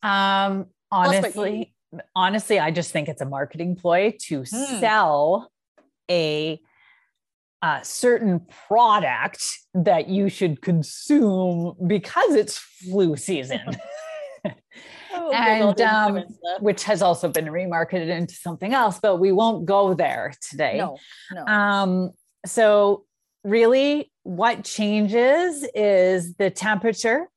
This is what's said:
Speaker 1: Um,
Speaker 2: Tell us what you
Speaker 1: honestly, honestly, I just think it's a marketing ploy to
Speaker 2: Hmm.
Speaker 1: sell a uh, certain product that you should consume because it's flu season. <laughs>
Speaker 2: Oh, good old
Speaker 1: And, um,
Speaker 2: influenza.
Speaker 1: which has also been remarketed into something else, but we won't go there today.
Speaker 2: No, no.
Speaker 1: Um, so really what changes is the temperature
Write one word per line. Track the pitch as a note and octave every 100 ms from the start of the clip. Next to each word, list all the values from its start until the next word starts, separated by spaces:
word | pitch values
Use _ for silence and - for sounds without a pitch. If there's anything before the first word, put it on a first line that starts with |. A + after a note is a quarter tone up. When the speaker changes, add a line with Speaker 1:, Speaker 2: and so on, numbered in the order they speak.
Speaker 1:
Um, | G#3+ G3 G3 G3 G3 G3 F#3 _ _
Speaker 2:
Tell | G3 F3+
us |
what |
you | F#3+ F#3
Speaker 1:
honestly, | F#3+ G3+ G#3+ - _ _ E3 - -
honestly, | F#3 G#3 G3+ G#3
I | D#3
just | E3 E3+
think | E3 D3
it's | D3+
a | C#3
marketing | C#3 D3 E3 E3+ F3+
ploy | F3 E3+ G#3 G#3+
to | - D3
Speaker 2:
Hmm. | B2+ A3 C#4 A#3+
Speaker 1:
sell | A3 G#3+ F3 D3 D3+ F#3+ A#3+ _ _ _ _ _ -
a | F3 D#3+ D3+ D#3 D#3 _ _ _ _ _ _ _ _ _ _
uh, | E3+ C#3+
certain | - - B3 A#3+ A3 F3+ E3+ - -
product | A3 A#3 G#3 D#3+ A#2+ B2+ - - - _
that | F#3+ E3+ F3 D#3
you | F#3+ G3
should | - F#3 D3
consume | - E3+ D3 - - D4 A3+ F#3 F#3 E3+ F3 - F#3
because | G3+ F#3 - A4+ C#4+
it's | G#3 -
flu | - _ F3+ F#3+ F3+ D3
season. | - E3+ C3 B2+ - F3+ - D5+ D#5+ D#5 C#5+ C5+ -
<laughs> | - _ - - - -
Speaker 2:
Oh, | F#4+ E4
good | C4 A3+ A3
old | G#3 G3+
Speaker 1:
And, |
um, | A3+ G#3+ G#3+ G3+
Speaker 2:
influenza. | F3+ - E3+ F#3
Speaker 1:
which | G#3 G3 -
has | G3+
also | F#3 E3+ F3
been | D3+ D#3
remarketed | D#3+ F#3 E3+ E3+ F#3 D#3+
into | E3 E3+
something | - - E3 F#3+
else, | C4+ A3+ F3
but | A3 F3
we | F#3+
won't | F#3+ A3+ G#3+ E3
go | G3 G3+
there | F3 D#3 A#2+ G#2 C3+ -
today. | C#3+ C#3+ G#2
Speaker 2:
No, | F#3 C3+ - - -
no. | F#3 D#3
Speaker 1:
Um, | G#3+ G3+ G3+ G3 F#3 F#3 - _ _ F#3+
so | - A3 G#3 G3+ G3+ _ _ _ _
really | G3+ A3 A3+ C4 C#4 D4 C#4+ _
what | - F3+ A3+ A#3
changes | - - G#3 G#3+ G#3 A3+ B3 D4 F4+ D4 C#4 A3
is | G#3 G3 F#3 F#3 F3 F3
the | G3
temperature | F3+ G#3 G#3 A3 A3 A#3 B3 F4+